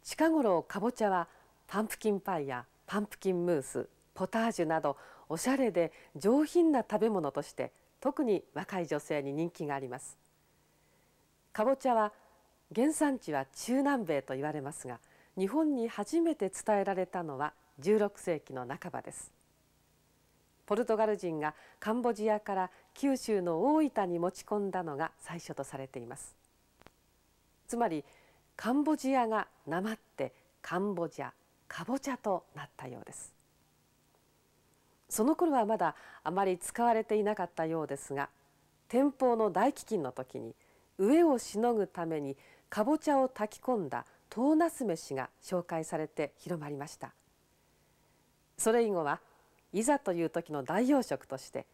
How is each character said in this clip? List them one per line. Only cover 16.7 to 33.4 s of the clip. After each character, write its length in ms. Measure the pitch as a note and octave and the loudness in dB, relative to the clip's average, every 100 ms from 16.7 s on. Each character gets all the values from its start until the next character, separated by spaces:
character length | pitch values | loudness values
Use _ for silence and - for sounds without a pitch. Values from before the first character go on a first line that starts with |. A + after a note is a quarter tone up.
| G3+ | 2
え 40 | |
ら 100 | G3 | 2
れ 120 | F#3+ F3+ | 0 -2
た 160 | F#3 | -4
の 160 | E3 C3+ | -6 -4
は 160 | D3 _ _ - | -6 _ _ -4
十 220 | D3+ G#3+ | 2 4
六 180 | G#3 - | 2 -2
世 220 | - D#3 | -4 -4
紀 120 | - | -4
の 140 | C3 B2 | -10 -8
半 240 | C#3+ F3+ | -8 -8
ば 80 | B2+ | -10
で 120 | - | -10
す。 200 | - - _ _ _ _ _ _ _ _ _ _ _ _ _ - | -16 -18 _ _ _ _ _ _ _ _ _ _ _ _ _ -2
ポ 80 | |
ル 100 | G#3 | -2
ト 120 | A#3 A3 | 2 2
ガ 100 | G#3+ | 4
ル 100 | G3+ | 2
人 220 | F3+ D#3 | -2 -2
が 160 | D3+ - - _ | -4 -6 -20 _
カ 140 | G#3 | -2
ン 100 | A#3 | 0
ボ 100 | A#3+ | 0
ジ 160 | G#3 G#3+ | 0 0
ア 100 | G#3 | 0
か 160 | - F#3+ | 0 -2
ら 140 | F#3 - _ | -2 -6 _
九 220 | - C#4 C4 | -2 0 0
州 240 | - G#3 | 0 0
の 320 | F3 E3 B3 | 2 2 4
大 140 | D#4 D4+ | 4 2
分 220 | - F#3+ | 0 0
に 80 | E3+ | 0
持 140 | F3 | -2
ち 120 | - | -4
込 140 | - G#3 | -4 -2
ん 120 | G3 | -2
だ 120 | F#3 | -4
の 140 | E3+ C#3 | -4 -4
が 160 | D#3+ _ | -6 _
最 180 | - E3+ | -12 -12
初 160 | - | -10
と 80 | D3 | -10
さ 160 | C#3 C#3 | -8 -10
れ 80 | C3+ | -10
て 140 | C3 | -12
い 60 | A#2 | -12
ま 100 | C3 | -14
す。 180 | - _ _ _ _ _ - _ _ _ _ _ _ _ - | -16 _ _ _ _ _ -20 _ _ _ _ _ _ _ -8
つ 80 | A#3+ | -2
ま 100 | A3+ | 0
り 160 | D#3 - - _ _ _ - | -2 -8 -20 _ _ _ -8
カ 160 | G#3+ | -2
ン 100 | C4+ | 0
ボ 140 | D4+ D4+ | 2 0
ジ 200 | C4 C4+ | 2 2
ア 120 | A3+ | 2
が 180 | A3 - _ - | 0 -2 _ -6
な 140 | E3 | -4
ま 120 | G#3 | -4
っ 60 | A3 _ - | -8 _ -6
て 180 | C3 _ _ _ | -6 _ _ _
カ 180 | - F3 | -6 -4
ン 160 | G3+ | -2
ボ 140 | F3+ E3 | -2 -6
ジ 140 | - | -6
ア、 100 | B2+ _ _ _ _ | -12 _ _ _ _
か 160 | - | -12
ぼ 140 | E3+ C4+ | -6 -4
ち 120 | C#4 | -4
ゃ 80 | B3 | -4
と 260 | G#3+ F3+ - | -2 -2 -4
な 100 | D3 | -16
っ 40 | C#3+ - | -16 -16
た 120 | C3 | -14
よ 100 | B2 | -14
う 40 | |
で 80 | - | -16
す。 200 | - - _ | -18 -18 _